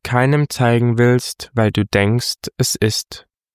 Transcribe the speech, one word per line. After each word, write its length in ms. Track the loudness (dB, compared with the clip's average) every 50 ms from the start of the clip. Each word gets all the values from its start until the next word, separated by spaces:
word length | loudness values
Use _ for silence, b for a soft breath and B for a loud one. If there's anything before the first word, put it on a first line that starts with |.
| -8
keinem 460 | -2 0 2 2 2 2 0 0 -2
zeigen 480 | -2 0 0 2 2 2 2 0 2 2
willst, 520 | 2 4 2 2 -2 -6 -10 -14 -18 -6 -2
weil 180 | 0 0 0 0
du 140 | 0 -2
denkst, 640 | 0 0 0 2 2 0 0 -2 -4 -8 -8 -12 -10 -4 -4
es 160 | -2 -2 -2
ist 520 | -2 -2 -2 -2 -4 -8 -12 -16 -20 -20 _ _ _ _ _